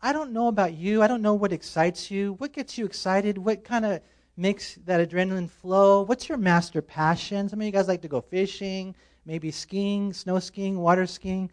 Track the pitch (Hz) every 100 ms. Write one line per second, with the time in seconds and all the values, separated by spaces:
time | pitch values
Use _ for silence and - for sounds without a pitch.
0 | 247 294 285 226 240 208 180 160 185 214
1 | 214 240 208 208 202 170 - 170 170 175
2 | - 196 202 190 285 285 - - 208 -
3 | 190 190 208 196 202 208 - 233 214 170
4 | - _ _ - 190 202 - - 170 175
5 | 170 175 185 190 175 _ 185 190 196 196
6 | 196 254 - 285 185 170 - 160 - 156
7 | 156 170 - 202 202 208 214 196 185 175
8 | 165 131 - 185 190 - 196 190 185 -
9 | _ _ 160 160 156 - - 196 202 202
10 | 202 - 185 185 180 - 196 185 170 180
11 | 180 - 190 190 185